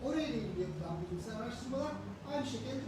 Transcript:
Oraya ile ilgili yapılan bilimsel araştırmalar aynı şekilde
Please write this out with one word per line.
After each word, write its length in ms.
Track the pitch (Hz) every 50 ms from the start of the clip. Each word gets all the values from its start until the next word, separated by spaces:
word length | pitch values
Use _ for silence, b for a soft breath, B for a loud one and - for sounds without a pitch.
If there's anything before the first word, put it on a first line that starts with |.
| 247
Oraya 200 | 285 311 311 302 269
ile 80 | 240 220
ilgili 200 | 208 185 175 175 185
yapılan 280 | - - - 170 165 170 -
bilimsel 340 | - - 180 175 - 226 220 214
araştırmalar 520 | 226 240 233 - - 254 262 269 302 302 294 - - - - - - 277
aynı 160 | 285 277 247 - -
şekilde 300 | 226 - 254 269 - -